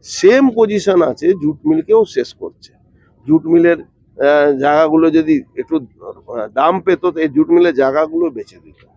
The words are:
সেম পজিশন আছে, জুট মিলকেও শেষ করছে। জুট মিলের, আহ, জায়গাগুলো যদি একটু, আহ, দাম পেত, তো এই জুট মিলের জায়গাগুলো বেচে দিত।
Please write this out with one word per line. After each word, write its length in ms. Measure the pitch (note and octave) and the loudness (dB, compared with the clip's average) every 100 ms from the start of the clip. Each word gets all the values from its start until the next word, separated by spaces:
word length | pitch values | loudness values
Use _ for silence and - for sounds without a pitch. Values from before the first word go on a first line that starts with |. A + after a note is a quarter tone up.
সেম 480 | - - F#3 B3+ C4+ | -14 2 4 4 2
পজিশন 480 | A3+ A3 G#3 G3 F#3 | 2 0 0 0 0
আছে, 300 | D#3 A#2 E3 | 0 0 -2
জুট 340 | F#3 D3 D3+ D3+ | 0 -4 -4 -2
মিলকেও 380 | D#3+ D#3+ A3 | -2 2 0
শেষ 300 | A3 - A#2+ | 2 -4 -6
করছে। 380 | - E2+ _ - _ _ _ _ _ - | -10 -16 _ -20 _ _ _ _ _ 0
জুট 200 | D#3+ D#3+ | 0 2
মিলের, 340 | E3+ E3+ D#3+ | 2 2 0
আহ, 800 | - _ _ - C#3 D3 D3 C#3 | -6 _ _ -2 0 2 2 0
জায়গাগুলো 520 | C#3+ D3+ D#3+ D#3 E3 | 0 2 2 2 2
যদি 320 | D#3+ D#3 D3 - - | 0 0 -2 -4 -12
একটু, 200 | B2 D#3+ | -6 -8
আহ, 720 | A#2+ _ G2 - - A#2 G#2+ | -8 _ -20 -20 -14 -10 -8
দাম 260 | A2+ D3+ F#3 | -2 -2 -2
পেত, 200 | F3 F3 | -2 -2
তো 180 | F3+ D#3+ | -2 -4
এই 100 | D#3 | -4
জুট 220 | C#3 D#3 | -2 0
মিলের 240 | E3+ F3 | 2 2
জায়গাগুলো 560 | C3 C3+ C#3+ D#3+ D#3+ E3+ | 0 -2 0 -4 -4 -6
বেচে 260 | A2+ G#2 F#2 | -6 -18 -20
দিত। 220 | D#2+ _ _ | _ _ _